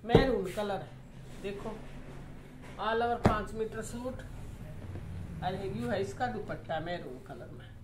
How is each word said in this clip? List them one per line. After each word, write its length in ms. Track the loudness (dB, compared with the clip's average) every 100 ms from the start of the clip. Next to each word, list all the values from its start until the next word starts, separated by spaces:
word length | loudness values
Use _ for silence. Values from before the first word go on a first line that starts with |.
Maroon 480 | 10 10 10 4 2
color 340 | 0 0 0 -4 -12 -14 -12 -12 -6
देखो 320 | -6 -4 -6 -6 -8 -10 -10 -10 -10 -12 -12 -12 -12 -2
all 220 | 2 4
over 160 | 4 8
पाँच 300 | 8 6 0
मीटर 280 | -2 -2 -2
सूट, 380 | -6 -4 -4 -4 -8 -8 -8 -8 -8 -8 -6 -6 -6 -6 -6 -2
और 100 | -2 0 -2
यू 220 | -2 0
है 120 | 2
इसका 240 | 0 0 0
दुपट्टा 520 | 0 -4 -6 -2 -2
maroon 360 | 0 -4 -4 -10 -10
color 240 | -12 -10
में। 160 | -10 -12 -12